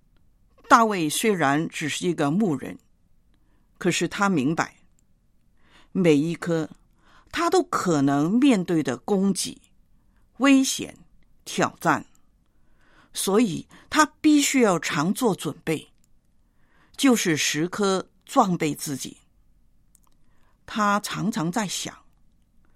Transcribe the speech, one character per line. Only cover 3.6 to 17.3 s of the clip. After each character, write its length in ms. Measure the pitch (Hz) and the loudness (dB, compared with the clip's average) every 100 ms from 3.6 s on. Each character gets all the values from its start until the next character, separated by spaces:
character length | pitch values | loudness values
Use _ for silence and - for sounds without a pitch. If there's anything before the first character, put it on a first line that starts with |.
| _ _ | _ _
可 140 | 180 | -2
是 160 | - 170 | -2 -4
他 220 | - 202 | -2 0
明 260 | 165 127 | 2 0
白， 220 | 160 - - _ _ _ _ _ _ _ _ _ - _ | -2 -4 -8 _ _ _ _ _ _ _ _ _ -20 _
每 240 | 185 175 | 2 4
一 200 | 143 160 | 4 2
刻 360 | 165 175 165 151 - _ _ _ - _ | -4 -4 -4 -4 -12 _ _ _ -20 _
他 180 | - 339 | -4 2
都 120 | 370 | 2
可 360 | 359 - 180 151 | 0 -2 0 2
能 300 | 139 143 160 233 | 2 2 0 2
面 240 | 277 208 | 4 2
对 180 | 170 165 | 0 -2
的 140 | 143 117 | -2 -6
攻 380 | - 196 196 | -2 0 0
击、 260 | 185 - - _ _ _ _ _ _ _ - | -2 -6 -12 _ _ _ _ _ _ _ 0
危 240 | 277 269 | 4 4
险、 340 | 262 - 80 - - - _ _ | 4 -4 -10 -14 -20 -20 _ _
挑 320 | - - 139 - | -10 -2 -2 0
战， 260 | 170 135 - _ _ _ _ _ _ _ _ _ _ | -2 -2 -4 _ _ _ _ _ _ _ _ _ _
所 280 | - - 202 | -8 0 2
以 260 | 233 147 - - _ | 2 -2 -10 -20 _
他 160 | 302 294 - | 0 0 2
必 200 | 311 294 | 2 4
须 200 | 277 269 | 2 2
要 180 | 220 170 | 2 2
常 340 | - 151 165 | -2 -2 -2
做 220 | 214 240 | 0 -2
准 200 | 170 151 - | -2 -6 -8
备， 280 | - 156 - _ _ _ _ _ _ _ _ _ _ - | -6 -6 -8 _ _ _ _ _ _ _ _ _ _ 0
就 200 | 277 233 | 2 4
是 200 | 185 | 2